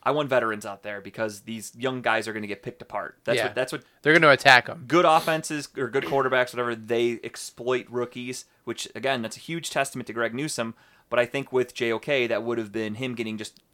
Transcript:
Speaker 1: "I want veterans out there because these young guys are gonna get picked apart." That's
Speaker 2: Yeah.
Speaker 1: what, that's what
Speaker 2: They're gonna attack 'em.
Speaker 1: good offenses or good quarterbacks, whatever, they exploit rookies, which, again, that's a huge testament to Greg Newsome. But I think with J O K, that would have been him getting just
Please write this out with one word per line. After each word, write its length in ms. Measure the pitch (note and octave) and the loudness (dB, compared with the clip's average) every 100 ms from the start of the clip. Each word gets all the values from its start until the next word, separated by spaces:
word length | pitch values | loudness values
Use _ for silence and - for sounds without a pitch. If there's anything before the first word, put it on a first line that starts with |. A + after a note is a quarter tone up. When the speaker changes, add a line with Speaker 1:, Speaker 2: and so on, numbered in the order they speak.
Speaker 1:
"I 80 | C3 | -2
want 180 | D3 C#3 | 0 2
veterans 380 | B2+ A2+ G#2 G#2 | 2 2 -2 -8
out 160 | G2 | -10
there 180 | G#2 G#2 | -10 -12
because 400 | F#2+ A#2 A2 G2+ | -10 -6 -6 -6
these 300 | A2 A2+ - | -12 -12 -12
young 280 | A#2 C3 B2+ | -6 -4 -2
guys 260 | A#2 A2 G#2+ | 0 0 0
are 60 | |
gonna 120 | G#2+ G2+ | -6 -8
get 160 | G2+ | -10
picked 200 | A#2+ - | -10 -14
apart." 340 | - G#2 F2 - | -10 -10 -10 -8
That's 140 | - A#2+ | -2 -2
Speaker 2:
Yeah. 60 | G#2+ | -2
Speaker 1:
what, 80 | |
that's 180 | B2 C3 | -2 -4
what 100 | C#3+ - _ | -6 -12 _
Speaker 2:
They're 100 | D3 | 6
gonna 160 | E3 D#3 | 8 8
attack 400 | C3+ C#3+ B2 - | 8 10 10 8
'em. 160 | A2 A#2+ | -6 0
Speaker 1:
good 180 | D#3+ E3+ | 4 6
offenses 640 | D#3+ E3 D#3+ - D3+ - | 6 4 -2 -4 -8 -8
or 140 | - A#2+ | -6 -4
good 160 | C3+ | -2
quarterbacks, 480 | A2 C#3 C3 B2+ B2 | 0 0 2 2 0
whatever, 220 | A#2+ A#2+ | -2 -4
they 440 | A2+ A2 A#2 A#2+ A#2 | -6 -2 0 0 -2
exploit 640 | A#2+ - - - A#2+ B2+ A2+ | -10 -14 -16 -8 -2 -2 -2
rookies, 560 | A#2+ A#2+ B2 B2 B2 - _ | -6 -6 -8 -12 -12 -16 _
which, 240 | - A2 - | -10 -10 -10
again, 280 | A2+ C3 C3 | -4 -2 -2
that's 160 | A2+ - | -4 -10
a 20 | |
huge 300 | - E3 - | -10 -8 -4
testament 360 | D3 C#3 C3 A#2+ | -2 -2 -4 -8
to 40 | |
Greg 220 | A2+ A2+ | -4 -4
Newsome. 400 | A#2+ D3+ - A2+ - _ _ _ | -4 -6 -4 -6 -10 _ _ _
But 100 | A#2+ | 0
I 80 | A#2+ | 0
think 260 | C#3 C3+ | -2 -2
with 220 | B2+ B2 | 0 0
J 180 | - A#2 | -2 -2
O 60 | A2+ | -2
K, 280 | - C#3 A#2 | -2 0 0
that 160 | G#2+ | -2
would 140 | A#2 A#2 | -2 -4
have 160 | G#2+ | -4
been 220 | A2 A2 | -4 -6
him 200 | G#2+ C3 | -6 -6
getting 220 | A#2+ A2 G#2+ | -6 -6 -8
just 240 | G#2+ - _ | -10 -16 _